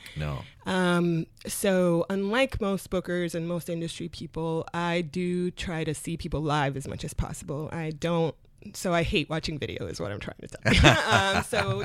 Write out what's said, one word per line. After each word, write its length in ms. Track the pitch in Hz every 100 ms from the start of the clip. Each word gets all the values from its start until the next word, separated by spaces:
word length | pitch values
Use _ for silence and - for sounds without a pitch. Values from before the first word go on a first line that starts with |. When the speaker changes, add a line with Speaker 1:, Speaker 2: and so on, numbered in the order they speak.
| -
Speaker 1:
No. 260 | - 151 139 - - 190
Speaker 2:
Um, 600 | 185 180 175 175 165 - - -
so 580 | - 208 185 180 170 -
unlike 500 | 196 196 233 269 -
most 300 | 196 190 -
bookers 440 | 185 170 175 170
and 140 | 170 170
most 220 | 175 170
industry 380 | 165 165 - 165
people, 600 | - 160 160 165 160 -
I 260 | 170 175 175
do 500 | 160 180 180 180 180
try 340 | - - 160
to 100 | 160
see 240 | 147 - 165
people 240 | 160 143
live 340 | 156 151 139 135
as 100 | 135
much 160 | -
as 120 | 160
possible. 560 | - - - 180 143 156
I 200 | 165 160
don't, 420 | 156 165 170 160 - - - 214
so 180 | - 190
I 120 | 170
hate 260 | 165 196 147
watching 280 | 156 - 151
video 280 | 120 87 90
is 140 | 87
what 100 | 87
I'm 80 | 104
trying 160 | - -
to 60 | -
tell 260 | - -
you. 220 | - 147 117
<laughs> 80 | - 113 196 196
Um, 40 |
so, 380 | - - 196 196